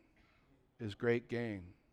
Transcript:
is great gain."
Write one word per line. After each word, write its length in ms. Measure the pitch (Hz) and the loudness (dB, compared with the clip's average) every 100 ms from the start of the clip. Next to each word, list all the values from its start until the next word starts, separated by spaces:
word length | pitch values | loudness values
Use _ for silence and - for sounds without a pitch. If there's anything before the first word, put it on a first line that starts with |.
| - _ - - _ - _ _ | -20 _ -20 -20 _ -20 _ _
is 160 | 113 101 | -8 0
great 320 | 120 120 117 | 4 4 2
gain." 360 | 117 117 101 87 - _ | -2 -2 -4 -10 -18 _